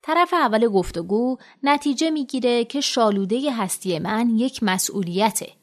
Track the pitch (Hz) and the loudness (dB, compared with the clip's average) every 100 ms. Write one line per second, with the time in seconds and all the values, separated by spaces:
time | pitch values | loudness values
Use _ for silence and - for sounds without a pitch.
0 | - 320 349 349 262 220 233 196 175 170 | -2 0 2 2 2 4 4 2 0 -6
1 | 175 208 247 254 - _ 277 285 294 254 | -2 0 0 -2 -10 _ 0 2 0 0
2 | 320 311 262 262 240 240 240 285 277 - | 0 -2 -4 -2 2 2 0 -2 -2 2
3 | 226 202 190 233 285 233 190 - 185 165 | 2 2 0 -2 -2 -2 -4 -4 -4 -4
4 | 165 214 240 220 254 - 208 185 - 208 | -2 0 2 2 0 0 -2 0 -2 -4
5 | 175 175 214 - - _ | -4 0 0 -2 -10 _